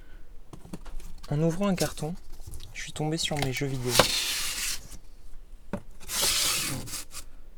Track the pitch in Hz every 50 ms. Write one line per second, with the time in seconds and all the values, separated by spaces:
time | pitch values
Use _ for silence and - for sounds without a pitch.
0 | - - - - - - - - - - - - - - - - - - - -
1 | - - - - - - 147 147 160 165 160 180 202 202 180 - 160 143 - -
2 | 151 151 180 - - - - - - - - - - - - - - - - -
3 | 151 156 156 165 - - 156 147 139 135 123 - 143 135 135 127 123 123 120 117
4 | - - - - - - - - - - - - - - - - - - - -
5 | - - - - - - - - - - - - - - - - - - - -
6 | - - - - - - - - - - - 143 - - 139 131 127 120 - -
7 | - - - - - - - - - - -